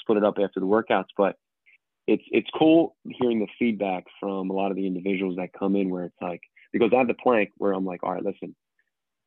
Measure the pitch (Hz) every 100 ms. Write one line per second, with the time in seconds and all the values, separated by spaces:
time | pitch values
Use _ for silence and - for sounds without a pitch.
0 | - 107 101 95 98 - 92 107 110 104
1 | 92 - 98 - _ _ _ _ _ _
2 | - 110 - - - - 160 165 165 _
3 | - - 123 113 101 - 120 104 101 90
4 | - - 101 95 95 95 98 92 98 90
5 | 92 95 95 90 90 - 98 98 95 90
6 | 85 - 90 85 - _ _ 98 113 123
7 | 123 110 127 117 98 - 101 95 95 90
8 | - 92 101 95 87 - _ _ _ _
9 | _ _